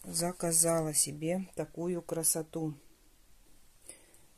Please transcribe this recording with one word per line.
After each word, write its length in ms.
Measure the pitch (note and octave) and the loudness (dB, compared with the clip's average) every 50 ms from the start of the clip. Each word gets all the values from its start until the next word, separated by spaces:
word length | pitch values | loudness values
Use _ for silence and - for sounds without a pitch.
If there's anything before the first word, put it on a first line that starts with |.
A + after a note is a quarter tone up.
| - | -14
заказала 880 | F#3 E3+ E3 E3+ F3 F3 - F3+ E3+ E3 E3 E3+ E3 E3 E3 D#3+ D#3 D3+ | -6 -4 -2 -2 -2 -2 -2 0 2 4 4 6 6 4 4 2 2 2
себе 520 | - - C#3+ D3 D3 D#3 D#3+ F3+ F#3 F#3+ - - | 2 2 2 -2 -2 -2 0 0 0 -2 -4 -6
такую 460 | - D#3 - - D#3+ E3+ F3+ F3+ E3+ | -6 -6 -6 -6 -6 -4 -2 -4 -4
красоту. 720 | D#3+ - E3+ E3 D#3+ - - E3 D#3+ D#3+ - E3 D#3+ D#3 C#3+ C#3 - - - _ - - _ _ _ - - - - - - - - - - - - - - - - - - - - - _ | -4 -4 -4 0 0 0 0 0 -4 -4 -4 -4 -2 -2 -4 -6 -14 -20 -20 _ -20 -20 _ _ _ -20 -20 -20 -20 -20 -20 -20 -20 -20 -20 -20 -20 -20 -20 -20 -20 -20 -20 -20 -20 -20 _